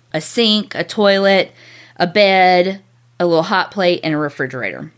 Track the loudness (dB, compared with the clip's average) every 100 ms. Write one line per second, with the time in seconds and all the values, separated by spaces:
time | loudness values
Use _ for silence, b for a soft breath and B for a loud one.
0 | _ -8 -6 -2 0 0 -4 -8 -8 0
1 | 2 2 2 2 0 B B B B -6
2 | -2 2 4 4 4 4 2 -4 -14 _
3 | _ _ 0 0 0 -2 -2 -2 0 0
4 | -2 -4 -4 -6 -8 -6 -8 -10 -14